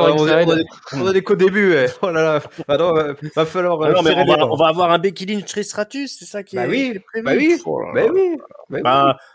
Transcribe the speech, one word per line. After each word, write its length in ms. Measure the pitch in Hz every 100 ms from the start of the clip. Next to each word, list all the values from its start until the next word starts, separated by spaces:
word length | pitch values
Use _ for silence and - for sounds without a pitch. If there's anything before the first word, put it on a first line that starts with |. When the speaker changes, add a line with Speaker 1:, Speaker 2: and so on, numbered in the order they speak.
| 147
Speaker 1:
père 100 | 151
Speaker 2:
on, 40 |
on, 20 | 156
Speaker 1:
Ringside. 220 | 160 165
Speaker 2:
on 40 |
a 40 | 160
des, 100 | 165 - -
on 140 | 139 190
a 60 |
des 100 | 190
codes 160 | 190 196
débuts, 320 | 190 196 196
ouais. 160 | 156 127 -
Oh 80 | 196
là 100 | 165
là. 200 | 160 151 - - 156
Bah 100 | 143
non, 180 | 175 160
euh, 160 | 147 139 151 -
va 100 | 160
falloir, 360 | 185 175 165
Speaker 3:
Ah 60 | 156
Speaker 2:
euh, 40 |
Speaker 3:
non, 100 | 180
mais 60 | 160
Speaker 2:
serrer 100 | 131
Speaker 3:
on 40 | 139
Speaker 2:
les 60 |
Speaker 3:
va, 60 | 151
Speaker 2:
dents. 120 | 131
Speaker 3:
on 40 | 143
va 100 | 160
avoir 240 | 160 175
un 80 | 170
Becky 260 | 190 175 190
Lynch 200 | 208 -
Trish 200 | 208 202
Stratus, 500 | - 208 277 277 -
c'est 60 | -
ça 180 | 208
qui 120 | 196 -
Speaker 2:
Bah 80 | -
Speaker 3:
est, 20 |
Speaker 2:
oui, 220 | 254 262
Speaker 3:
qui 60 | 196
est 20 |
prévu. 260 | - 226 233
Speaker 2:
bah 80 | 262
oui, 260 | 311 339 -
Speaker 3:
Oh 160 | 147
là 100 | -
Speaker 2:
bah 80 | 117 220
Speaker 3:
là. 60 |
Speaker 2:
oui, 240 | 370 370 320
bah 80 | - - -
oui. 120 | 127
Speaker 3:
Bah, 340 | 120 135 139 135 -